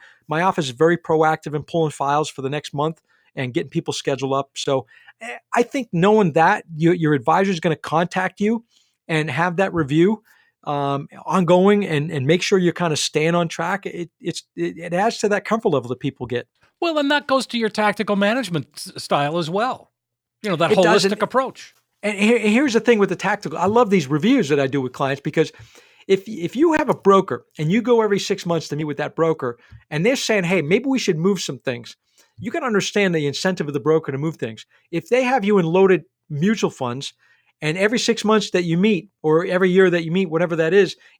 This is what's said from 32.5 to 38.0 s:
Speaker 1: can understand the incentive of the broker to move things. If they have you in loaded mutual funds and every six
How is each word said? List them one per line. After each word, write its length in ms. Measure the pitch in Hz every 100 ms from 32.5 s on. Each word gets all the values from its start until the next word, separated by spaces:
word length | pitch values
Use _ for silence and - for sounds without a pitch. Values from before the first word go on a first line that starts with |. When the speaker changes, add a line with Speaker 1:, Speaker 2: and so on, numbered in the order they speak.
Speaker 1:
can 140 | 339
understand 500 | 269 208 - 214 196
the 120 | 165 143
incentive 420 | 135 185 185 156
of 60 |
the 60 | 143
broker 320 | 127 160 151
to 60 | 135
move 180 | 156 147
things. 300 | 120 110 - _ _
If 180 | 170 -
they 140 | 240
have 220 | 254 262
you 140 | 196 208
in 80 | 165
loaded 380 | 175 196 180 - _ -
mutual 420 | 147 185 214 -
funds 420 | - 127 123 139 - _ _ _ _
and 160 | 151 165
every 200 | 202
six 260 | 240